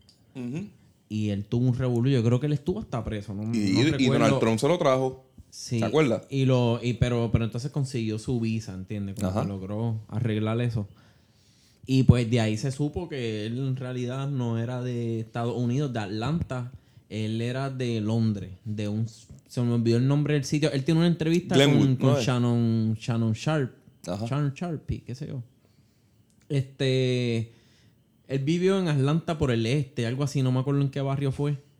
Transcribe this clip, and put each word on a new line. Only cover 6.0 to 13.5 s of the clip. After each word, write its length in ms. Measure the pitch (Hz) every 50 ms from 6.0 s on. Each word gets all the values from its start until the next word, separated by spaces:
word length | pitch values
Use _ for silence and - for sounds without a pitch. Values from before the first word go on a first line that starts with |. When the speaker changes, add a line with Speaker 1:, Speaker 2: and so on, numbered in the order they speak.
| 156 120 110 92 - -
Speaker 2:
Y 140 | 139 135 131
lo, 340 | 127 131 123 123 117 117 117
y, 120 | 117 123 113
pero, 360 | - 127 123 120 117 117 110
pero 140 | 120 113 113
entonces 240 | 110 - 123 131 151
consiguió 480 | - 151 135 131 - 117 113 110 107
su 220 | 107 - 135 127 117
visa, 340 | 113 113 113 110 - 101 92
¿entiendes? 420 | 92 92 - 107 104 98 98 98
Como 120 | - -
Speaker 1:
Ajá. 160 | 92 90 110 147
Speaker 2:
que 40 |
logró 520 | 101 98 95 95 95 104 110 117 117 110 110 -
arreglar 520 | - 107 107 113 110 107 107 107 110 113 120
eso. 260 | 123 120 110 110 101 - - - - - _ _ _ _ _ _ _ _ _ _ _ _ _ _ -
Y, 180 | - 131 131 127
pues, 280 | - 120 123 120 110
de 80 | 123 117
ahí 180 | 110 110 107
se 140 | 110 143 135
supo 360 | 131 - 147 151 - 190 175 -
que 360 | 147 131 117 113 110 107 104
él 140 | 113